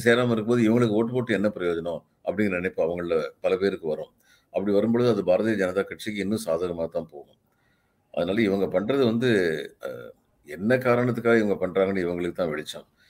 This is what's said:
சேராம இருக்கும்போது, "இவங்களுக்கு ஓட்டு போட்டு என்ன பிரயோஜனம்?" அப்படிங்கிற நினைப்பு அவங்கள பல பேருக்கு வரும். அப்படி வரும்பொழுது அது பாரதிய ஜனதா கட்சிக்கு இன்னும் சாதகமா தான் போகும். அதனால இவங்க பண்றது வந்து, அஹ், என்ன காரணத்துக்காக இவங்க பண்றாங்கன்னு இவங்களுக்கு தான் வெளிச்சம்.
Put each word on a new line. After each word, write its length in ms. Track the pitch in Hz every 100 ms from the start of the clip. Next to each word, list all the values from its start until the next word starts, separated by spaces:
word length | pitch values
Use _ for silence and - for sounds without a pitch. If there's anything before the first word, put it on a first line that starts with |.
சேராம 260 | 117 117 123
இருக்கும்போது, 320 | 113 107 120
"இவங்களுக்கு 280 | 110 120 117
ஓட்டு 220 | 107 117
போட்டு 220 | 123 113
என்ன 140 | 98 107
பிரயோஜனம்?" 540 | 95 87 85 85 78 - _
அப்படிங்கிற 240 | - 92 104
நினைப்பு 320 | 90 92 -
அவங்கள 480 | 82 87 87 80 73 -
பல 160 | 90 92
பேருக்கு 320 | 98 92 80
வரும். 220 | 76 - _ _ _ _
அப்படி 220 | 95 101
வரும்பொழுது 380 | 101 110 117 120
அது 120 | 101
பாரதிய 320 | 90 92 110
ஜனதா 300 | 104 92 95
கட்சிக்கு 360 | 95 85 113 104
இன்னும் 240 | 95 110 85
சாதகமா 400 | 82 90 85 82
தான் 200 | 85 80
போகும். 280 | 73 - _ _ _ _ _ _ _ _
அதனால 260 | - 87 104
இவங்க 400 | 101 98 92 92
பண்றது 240 | 107 139
வந்து, 260 | 120 113 127 104 87 76 - -
அஹ், 300 | 65 60 57 - _ _
என்ன 320 | - - 107 127
காரணத்துக்காக 640 | 127 120 123 117 117 117
இவங்க 260 | 104 92 90
பண்றாங்கன்னு 380 | 92 95 98
இவங்களுக்கு 280 | 87 87 87
தான் 160 | 82 85
வெளிச்சம். 380 | 76 76 80 - _